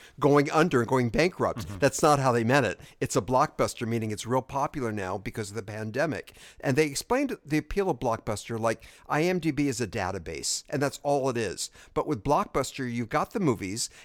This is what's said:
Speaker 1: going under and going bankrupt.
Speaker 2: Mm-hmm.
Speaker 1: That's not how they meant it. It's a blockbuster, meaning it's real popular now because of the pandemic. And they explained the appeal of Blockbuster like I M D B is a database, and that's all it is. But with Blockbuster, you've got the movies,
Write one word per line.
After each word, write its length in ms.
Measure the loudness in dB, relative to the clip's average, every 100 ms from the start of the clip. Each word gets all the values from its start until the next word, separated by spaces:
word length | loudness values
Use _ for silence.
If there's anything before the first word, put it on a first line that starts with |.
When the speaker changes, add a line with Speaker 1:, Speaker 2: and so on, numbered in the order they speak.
| -12 0
Speaker 1:
going 300 | 6 6 6
under 300 | 4 4 4
and 100 | 2
going 200 | 2 2
bankrupt. 580 | 2 0 2 -2 -2 -8
Speaker 2:
Mm-hmm. 100 | 0
Speaker 1:
That's 240 | 0 4
not 160 | 4 6
how 140 | 4
they 120 | 2
meant 220 | 4 4 2
it. 140 | -2 -10 -8
It's 160 | -2 -2
a 60 |
blockbuster, 680 | 2 2 2 0 -2 -2 -4
meaning 220 | -2 -4
it's 160 | -6 -2
real 160 | -2
popular 500 | -2 -4 -4 -4 -4
now 280 | -4 -4 -6
because 320 | -6 -8 -8
of 40 | -8
the 60 |
pandemic. 760 | -10 -8 -6 -2 -2 -4 -8 -18 -20 -6
And 160 | 0 2
they 120 | 2
explained 500 | 0 -2 0 0 -4 -2
the 140 | -4
appeal 280 | -2 -2 -2
of 120 | 0
Blockbuster 600 | -2 -2 -4 -6 -6 -2
like 240 | -2 -2 -6 -20 -4
I 140 | 0
M 160 | 2 0
D 140 | 0
B 160 | 0 0
is 120 | 0
a 60 | -4
database, 800 | -2 -4 -4 -8 -8 -6 -6 -4
and 100 | -2
that's 180 | -2 -2
all 260 | -2 0 0
it 80 | 0
is. 320 | -2 -4 -10 -12 -8
But 140 | -4 -2
with 160 | -2
Blockbuster, 680 | 2 0 2 -2 -4 -4 -6
you've 180 | -4 -2
got 240 | -2 -2
the 60 | 0
movies, 520 | 0 0 -2 -6 -8 -10